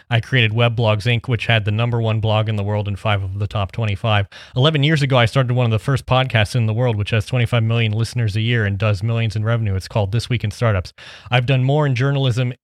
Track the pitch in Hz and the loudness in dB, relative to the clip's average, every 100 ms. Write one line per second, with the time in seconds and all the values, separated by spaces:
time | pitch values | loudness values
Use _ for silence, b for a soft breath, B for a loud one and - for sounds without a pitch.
0 | B 117 - 131 113 110 120 113 113 107 | B 0 2 2 2 2 0 2 0 0
1 | 113 117 - 117 - 113 104 104 120 117 | 0 -2 0 -2 0 0 0 0 0 0
2 | 113 110 110 107 107 107 101 104 101 98 | 0 0 2 0 0 -2 -2 -2 -4 -4
3 | 113 101 98 98 101 110 98 - 110 98 | -2 -2 -2 -4 -4 -4 -4 -4 -4 -2
4 | 113 104 101 B B - 139 156 139 160 | 0 0 0 B B 0 2 4 2 2
5 | 139 127 117 139 127 123 120 110 - 135 | 2 4 4 2 0 2 2 0 0 -2
6 | - 127 131 113 104 127 110 110 123 107 | 0 0 2 2 2 0 0 0 0 0
7 | 104 113 - 127 117 120 110 117 113 107 | 0 -2 0 0 0 2 2 2 0 0
8 | 113 123 113 101 110 120 104 98 110 101 | -2 -2 -2 0 0 0 0 0 0 0
9 | 110 117 113 110 107 117 110 95 - 117 | 0 0 -2 -2 -2 0 0 -2 -4 -2
10 | 98 110 - 117 104 - 117 98 85 - | 0 -2 -2 -2 -2 -2 0 0 -4 -12
11 | B B B 123 123 131 127 147 147 120 | B B B -2 2 2 2 2 0 0
12 | 135 139 135 113 127 127 | 0 0 0 0 -2 -6